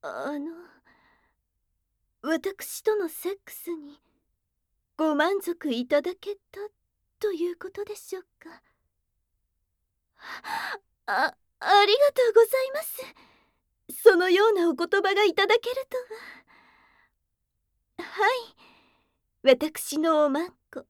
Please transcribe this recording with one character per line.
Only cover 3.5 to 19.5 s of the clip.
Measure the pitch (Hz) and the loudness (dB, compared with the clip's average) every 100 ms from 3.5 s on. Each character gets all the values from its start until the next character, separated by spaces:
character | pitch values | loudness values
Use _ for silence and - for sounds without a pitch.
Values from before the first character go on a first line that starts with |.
ス | - - | -18 -12
に | 330 285 285 _ _ _ _ _ _ _ _ _ - | -12 -12 -20 _ _ _ _ _ _ _ _ _ -2
ご | 311 | 0
満 | 294 320 392 | 2 0 0
足 | 339 339 302 | -6 -6 -4
い | 233 247 | -4 0
た | 294 | -2
だ | 349 | -2
け | 359 - 403 | -10 -12 -14
た | _ - 415 _ _ _ _ _ | _ -16 -16 _ _ _ _ _
と | 427 | -4
い | 339 349 | -4 -6
う | 339 | -6
こ | 381 | -14
と | 381 | -12
で | 415 415 | -12 -12
し | - 370 | -12 -14
ょ | |
う | - _ | -14 _
か？ | 330 - _ _ _ _ _ _ _ _ _ _ _ _ _ _ _ _ - - - - - 415 _ _ - | -20 -20 _ _ _ _ _ _ _ _ _ _ _ _ _ _ _ _ -18 -16 -10 -8 -8 -10 _ _ -4
あ、 | 202 294 - _ _ | -2 -2 -4 _ _
あ | - 403 403 | 4 4 6
り | 466 | 4
が | 571 | 4
と | 539 480 | 4 4
う | |
ご | 427 | 6
ざ | 453 523 | 6 2
い | 523 | -2
ま | 554 | -6
す。 | 640 - - - - _ _ _ _ _ _ - | -8 -12 -16 -20 -20 _ _ _ _ _ _ 4
そ | 453 370 | 6 6
の | 370 | 4
よ | 359 440 | 4 4
う | |
な | 403 339 | 4 0
お | |
言 | 262 339 392 | 0 -2 0
葉 | 403 | 2
が | 392 | 2
い | 415 | 2
た | 330 392 | 2 2
だ | 466 | 2
け | 466 | 0
る | 523 523 508 494 440 - - _ _ _ _ _ _ _ _ _ _ _ _ _ _ _ - | -8 -6 -8 -10 -16 -18 -20 _ _ _ _ _ _ _ _ _ _ _ _ _ _ _ -18
と | |
は。 | 349 | -14
は | - 415 | 0 0
い、 | 508 466 _ - _ _ _ _ _ _ _ | 0 -6 _ -20 _ _ _ _ _ _ _
私 | 262 | 4